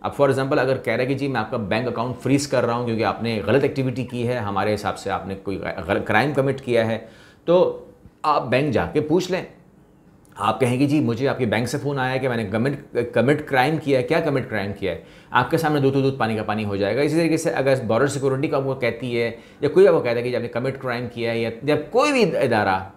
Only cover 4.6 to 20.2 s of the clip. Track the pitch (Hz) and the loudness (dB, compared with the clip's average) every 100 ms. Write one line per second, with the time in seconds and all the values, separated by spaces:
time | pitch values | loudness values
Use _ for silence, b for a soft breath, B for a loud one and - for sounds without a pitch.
4.6 | 104 104 98 - 98 92 92 95 - 92 | 0 0 -2 -6 -4 -6 -6 -10 -8 -6
5.6 | 85 - 87 107 113 107 139 135 135 135 | -6 -6 -2 -2 2 2 2 2 0 -2
6.6 | - 113 113 110 - B B B - 175 | 0 2 2 -2 -6 B B B 2 4
7.6 | 165 165 - - - _ 156 147 131 127 | 4 0 -10 -20 -20 _ 0 0 2 2
8.6 | 147 107 85 151 - 175 175 180 - - | 2 0 0 0 2 0 0 -4 -6 -14
9.6 | - _ _ _ _ _ _ - 104 110 | -20 _ _ _ _ _ _ -4 -2 2
10.6 | 123 123 143 151 120 113 135 117 120 107 | 2 2 2 2 2 0 0 0 0 0
11.6 | 120 139 131 139 127 131 131 117 101 110 | 0 -2 -4 -2 -2 -2 -2 -2 -2 -2
12.6 | 131 139 - 120 113 120 117 147 - 135 | -2 -4 -6 -4 -2 2 2 2 2 0
13.6 | 135 160 143 135 120 165 160 135 107 107 | 2 0 0 0 2 0 0 -2 -2 -4
14.6 | 98 98 95 85 - B B 120 123 160 | -4 -4 -4 -6 -10 B B 0 2 0
15.6 | 160 147 135 135 135 131 113 107 104 107 | 2 2 2 2 2 0 -2 -2 -2 -2
16.6 | 104 98 98 117 151 156 165 156 160 - | -2 0 0 2 0 2 2 0 0 0
17.6 | 131 127 110 113 139 131 135 135 147 147 | 2 2 2 2 2 0 -2 0 0 -2
18.6 | 135 131 120 110 127 117 117 110 B B | -2 -2 -2 -2 -4 -2 -2 -4 B B
19.6 | 139 175 190 165 123 117 | 2 6 8 6 2 0